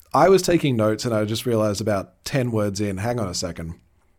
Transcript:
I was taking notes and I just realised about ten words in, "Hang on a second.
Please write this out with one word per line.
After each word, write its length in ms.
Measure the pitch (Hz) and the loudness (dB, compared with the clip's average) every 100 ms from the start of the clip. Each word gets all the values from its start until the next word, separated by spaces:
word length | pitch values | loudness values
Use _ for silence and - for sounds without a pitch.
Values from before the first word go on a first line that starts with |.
| _ | _
I 140 | 135 170 | 4 6
was 140 | 190 | 6
taking 340 | 180 170 147 117 | 4 0 2 2
notes 300 | 107 110 123 | 2 0 -2
and 100 | 107 | -2
I 80 | |
just 220 | 107 113 127 | 0 -2 0
realised 340 | 113 107 101 | 0 0 -2
about 440 | 107 98 90 _ - | -2 -2 -4 _ -4
ten 260 | 139 123 | -2 0
words 300 | 110 104 95 | 0 -2 -2
in, 160 | 104 92 | -4 -2
"Hang 200 | 113 123 | -4 -4
on 120 | 98 | -4
a 40 | |
second. 460 | 85 90 85 82 85 _ _ _ | -4 -6 -8 -12 -12 _ _ _